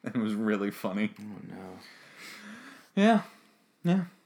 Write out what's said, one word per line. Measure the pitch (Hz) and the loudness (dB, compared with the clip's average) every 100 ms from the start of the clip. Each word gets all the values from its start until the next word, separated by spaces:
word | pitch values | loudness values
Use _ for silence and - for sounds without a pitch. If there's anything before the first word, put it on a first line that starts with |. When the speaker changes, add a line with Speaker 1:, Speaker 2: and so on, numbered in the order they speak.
Speaker 1:
And | 120 117 | -4 -2
it | |
was | 110 | -2
really | 107 110 104 101 | 0 2 2 0
funny. | - 104 98 107 - | -2 -4 -2 -2 -4
Speaker 2:
Oh, | 104 - 87 | -14 -14 -14
no. | 92 95 92 - - - - - - 208 226 - - - - | -14 -14 -16 -20 -20 -20 -20 -18 -18 -18 -18 -18 -20 -6 4
Speaker 1:
Yeah. | 208 220 - - _ _ _ _ | 6 6 2 -18 _ _ _ _
Yeah. | 175 190 175 _ | 2 2 0 _